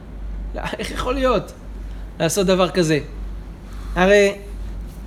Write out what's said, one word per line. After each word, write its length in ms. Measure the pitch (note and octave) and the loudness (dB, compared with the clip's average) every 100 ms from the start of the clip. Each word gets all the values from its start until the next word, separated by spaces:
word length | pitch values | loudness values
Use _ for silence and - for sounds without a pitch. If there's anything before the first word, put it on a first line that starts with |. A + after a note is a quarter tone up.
| - - - - - - - - | -14 -10 -8 -8 -8 -6 -6 -6
איך 120 | - | -6
יכול 240 | - B3+ | -4 -2
להיות 380 | C4+ B3+ A3 - - - - - - - - | 2 4 4 0 -10 -14 -12 -10 -10 -10 -2
לעשות 260 | E3 G3+ F#3 | 0 4 4
דבר 240 | F#3 F3 | 4 4
כזה? 280 | F#3 D#3 D3+ B2+ - - - - - - - - F3 | 4 4 2 0 -8 -8 -10 -12 -14 -14 -12 -4 4
הרי 360 | F#3+ G#3 G3+ G3+ - - - - - - | 6 8 6 2 -8 -10 -8 -8 -10 -12